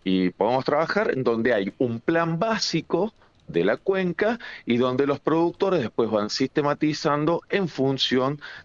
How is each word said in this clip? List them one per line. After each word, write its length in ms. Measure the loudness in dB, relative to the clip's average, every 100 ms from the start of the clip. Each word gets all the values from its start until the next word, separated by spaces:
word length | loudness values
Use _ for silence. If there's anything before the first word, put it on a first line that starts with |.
y 280 | -2 2 2
podemos 340 | 2 2 2 0
trabajar 460 | 0 0 0 0
en 120 | 0
donde 300 | 0 0 2
hay 180 | 0 0 -2
un 220 | -2 -2
plan 400 | -2 0 0 0
básico 760 | -2 -2 -2 -4 -2 -2 -4 -6 -20 _ -6
de 160 | 0
la 140 | 0 0
cuenca 640 | -2 0 -2 0 0 -2 -6 -10 -2
y 100 | 2
donde 320 | 2 2 0
los 140 | 0
productores 580 | 0 2 2 0 0 2
después 320 | 0 0 0
van 180 | 0 0
sistematizando 1120 | -2 -2 0 0 0 0 0 0 0 0 -2 -2
en 220 | -2 -2
función 720 | 0 0 0 0 0 0 -2 -10 -18